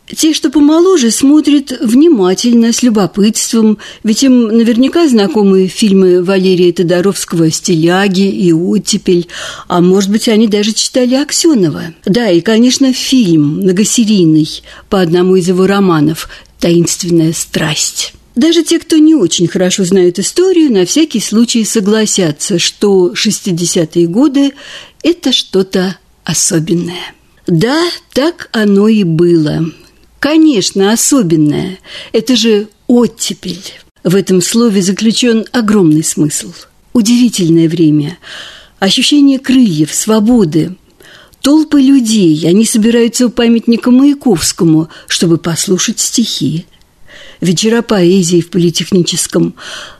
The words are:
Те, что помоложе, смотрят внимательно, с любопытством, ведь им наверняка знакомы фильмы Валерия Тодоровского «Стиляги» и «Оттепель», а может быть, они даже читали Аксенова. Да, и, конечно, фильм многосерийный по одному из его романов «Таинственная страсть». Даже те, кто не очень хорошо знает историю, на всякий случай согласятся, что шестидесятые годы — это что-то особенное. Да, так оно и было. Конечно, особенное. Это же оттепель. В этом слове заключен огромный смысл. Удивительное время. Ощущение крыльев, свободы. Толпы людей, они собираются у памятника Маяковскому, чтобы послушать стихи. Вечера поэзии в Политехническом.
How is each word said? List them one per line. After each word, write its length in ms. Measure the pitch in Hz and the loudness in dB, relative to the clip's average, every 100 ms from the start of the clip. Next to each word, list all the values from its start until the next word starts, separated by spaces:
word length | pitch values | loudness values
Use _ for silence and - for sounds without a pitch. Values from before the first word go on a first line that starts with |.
| - | -16
Те, 220 | - 311 | -4 -2
что 160 | 294 294 | 0 -2
помоложе, 600 | 302 285 320 359 370 233 | 2 2 4 4 2 0
смотрят 600 | 220 269 302 294 285 277 254 | 0 2 2 2 0 -2 -6
внимательно, 920 | 254 247 330 262 180 190 240 240 233 | 0 2 4 4 2 0 2 2 2
с 100 | 226 | 0
любопытством, 960 | 247 214 180 - 208 - - 226 220 208 - - | 0 0 0 0 0 0 -2 0 0 0 -6 -8
ведь 220 | 214 220 | -4 0
им 240 | 269 254 226 | 2 2 2
наверняка 580 | 226 226 233 269 339 330 | 0 0 2 0 2 2
знакомы 600 | 233 196 214 202 190 185 | 2 0 2 2 2 0
фильмы 520 | - 214 190 185 180 | -2 0 2 4 2
Валерия 520 | 180 196 185 175 180 | 0 0 0 2 2
Тодоровского 760 | 170 170 180 190 185 - 180 160 | 0 0 0 0 -4 -4 -2 0
«Стиляги» 760 | 156 - 165 165 185 202 185 196 | -2 -2 0 0 0 0 0 -2
и 240 | 214 180 | 0 0
«Оттепель», 760 | 160 185 208 - 202 - 175 170 - - - - | 0 0 -2 -2 -4 0 -2 -2 -10 -16 -16 -4
а 120 | 180 | 0
может 300 | 175 190 196 | 2 2 0
быть, 180 | 220 240 | -2 0
они 200 | 214 226 | 0 2
даже 240 | 208 208 | 0 -2
читали 420 | 214 - 262 247 | -4 -4 -2 0
Аксенова. 800 | 262 294 - 339 269 170 170 170 - | 0 -2 -2 0 2 0 -2 -10 -10
Да, 240 | - 185 233 | -4 -2 0
и, 120 | 170 | 0
конечно, 520 | 165 220 247 254 269 | 2 2 2 2 0
фильм 640 | 254 - 262 196 160 147 160 | -2 -2 0 2 2 0 0
многосерийный 1080 | 190 185 190 - 214 214 165 156 156 - - - - | -2 0 0 0 0 2 2 2 0 -6 -18 -20 -6
по 100 | 196 | -2
одному 360 | 175 175 185 185 | 0 2 2 2
из 100 | 175 | 2
его 220 | 180 185 | 0 0
романов 600 | 202 190 160 147 160 - - - _ | 2 2 2 0 -2 -10 -20 -20 _
«Таинственная 760 | 175 170 165 - 175 170 160 | 0 0 0 -4 -2 0 0
страсть». 840 | 160 - 190 156 156 - - - - _ - | -2 -6 -6 -4 -4 -6 -8 -12 -14 _ -2
Даже 280 | 311 330 | 0 0
те, 140 | 311 330 | 0 -4
кто 200 | - 320 | 0 2
не 160 | 311 | 4
очень 340 | 320 175 - 165 | 4 0 0 -2
хорошо 360 | - 180 180 | 0 -2 -2
знает 340 | 180 190 175 175 | 0 2 2 0
историю, 520 | 190 - 370 359 302 | -4 -2 0 2 2
на 140 | 202 | 2
всякий 360 | 175 285 311 226 | 0 0 -2 -2
случай 440 | - 208 240 240 | -2 0 0 0
согласятся, 920 | 214 226 196 220 214 - 170 151 - 170 | -2 -2 0 0 0 0 -2 -4 -4 -4
что 560 | - - 208 196 175 | -4 -2 0 2 2
шестидесятые 920 | - 220 - 208 165 175 196 160 175 170 | 0 -4 -4 -4 -4 -2 -2 -2 0 0
годы — 440 | 190 302 269 277 277 - - - - | 0 0 2 -2 -4 -14 -20 -20 -6
это 300 | 294 349 269 | -4 -2 -2
что-то 640 | 247 - 190 190 190 185 175 _ _ | -4 -2 -2 -2 -2 -4 -6 _ _
особенное. 920 | - 160 - 170 160 175 170 180 - - _ _ - | -8 -4 -2 -2 -2 -4 -4 -10 -14 -20 _ _ -4
Да, 360 | 165 220 302 339 - - | 0 0 0 -2 -6 -8
так 380 | - 302 339 - | -4 -4 -4 -8
оно 360 | 226 208 196 214 | -4 0 2 2
и 160 | 214 | 2
было. 600 | 180 160 175 170 151 151 160 - _ _ _ _ | 0 0 2 2 0 -2 -6 -8 _ _ _ _
Конечно, 760 | 277 320 311 240 - 196 196 | -2 2 2 2 -2 0 0
особенное. 840 | 233 - 285 180 165 151 147 185 185 - - - | 0 0 0 2 2 0 0 -6 -10 -16 -20 -6
Это 240 | 233 220 247 | -4 0 0
же 320 | 226 208 214 _ - | 2 0 -2 _ 0
оттепель. 840 | 240 226 - - 185 185 175 - - _ _ | 2 0 -2 -10 -10 -12 -12 -14 -20 _ _
В 100 | - | -2
этом 280 | 190 190 185 | 0 2 0
слове 400 | - 226 240 196 | 0 0 0 2
заключен 640 | 180 190 220 - 247 226 202 | 0 0 -2 0 0 0 -2
огромный 520 | 247 208 208 165 151 | -4 0 2 2 2
смысл. 480 | 160 - 151 - 202 170 - _ _ | -2 -2 -4 -4 -10 -16 -20 _ _
Удивительное 800 | 247 214 240 247 - 170 165 165 | -2 0 2 2 0 0 2 2
время. 480 | 160 156 151 147 180 - - - - - _ | 0 2 2 -2 -8 -18 -20 -20 -20 -20 _
Ощущение 580 | - 285 247 294 277 262 | -2 0 0 2 2 2
крыльев, 560 | 262 254 233 151 156 | 0 2 2 0 -2
свободы. 840 | - - 220 208 247 175 156 165 185 _ _ - - _ _ | -4 -2 0 2 2 2 0 -2 -6 _ _ -20 -20 _ _
Толпы 400 | 269 311 302 285 | 0 0 2 2
людей, 640 | 262 277 226 220 175 151 175 | 4 2 2 2 2 2 2
они 200 | 190 220 | 2 2
собираются 640 | 226 214 233 233 - 247 | 0 0 2 0 0 -2
у 20 | |
памятника 600 | - 233 233 226 233 247 | 0 0 0 0 -2 2
Маяковскому, 1000 | 247 285 285 269 175 - - 165 156 160 - - | 4 4 2 0 -2 -2 -2 0 2 0 -8 -10
чтобы 300 | - 170 165 | -4 0 0
послушать 640 | 170 156 - 185 - - | -2 -6 -4 -2 -2 -4
стихи. 640 | - - 220 - 139 156 - _ _ _ - - - - | -4 -2 -4 -4 -6 -6 -10 _ _ _ -20 -20 -20 -6
Вечера 400 | 175 175 220 233 | -4 -2 0 -2
поэзии 580 | 226 208 175 196 170 175 | 0 0 2 2 2 0
в 80 | 165 | 0
Политехническом. 1080 | 185 175 165 170 190 170 170 - 185 170 - - - - - | -2 -2 -2 -2 -2 0 -4 -6 -4 -4 -6 -16 -18 -18 -20